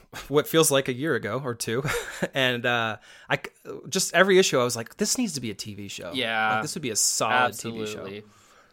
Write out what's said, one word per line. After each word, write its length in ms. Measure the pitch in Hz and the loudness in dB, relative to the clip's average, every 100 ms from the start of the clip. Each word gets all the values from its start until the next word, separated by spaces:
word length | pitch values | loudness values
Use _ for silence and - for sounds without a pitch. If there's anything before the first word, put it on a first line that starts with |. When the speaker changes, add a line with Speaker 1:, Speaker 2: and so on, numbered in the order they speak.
| - - - | -16 -16 -2
Speaker 1:
what 200 | 143 139 | 0 4
feels 220 | 160 156 | 4 4
like 180 | 139 135 | 4 2
a 40 | |
year 220 | 123 160 117 | -2 -2 -2
ago 260 | 107 120 | -2 -4
or 120 | 143 113 | -4 -6
two. 280 | - 117 139 466 - | -4 -2 -2 -4 -6
<laughs> 240 | - 185 143 | -8 -4 0
And, 320 | 127 123 123 | 0 0 0
uh, 300 | 120 113 104 - - - | 0 -2 -6 -12 -14 -4
I 100 | 143 | -4
c-, 340 | - - - - - | -4 -16 -14 -14 -6
just 240 | 185 - | -4 2
every 240 | 170 196 185 | 4 6 6
issue, 220 | 185 135 | 6 4
I 40 | |
was 120 | 123 117 | 2 -2
like, 220 | 117 - | -6 -4
"This 200 | 214 - | -2 0
needs 160 | 233 | -2
to 80 | 151 | -4
be 80 | 120 | -6
a 60 | 98 | -8
T 180 | 110 | -10
V 140 | 98 98 | -10 -12
show." 240 | - 90 | -10 -8
Speaker 2:
Yeah. 400 | 131 113 110 110 | -4 -2 2 2
Speaker 1:
Like, 80 | 107 | 2
this 140 | 151 - | 0 -4
would 80 | |
be 80 | 139 | -4
a 40 | 104 | 0
solid 580 | - - 117 123 123 104 | 0 2 2 4 2 0
T 140 | 117 | -8
V 60 | 113 | -6
show. 40 | |
Speaker 2:
Absolutely. 420 | 107 107 98 101 104 _ _ - _ | -6 -8 -10 -12 -16 _ _ -20 _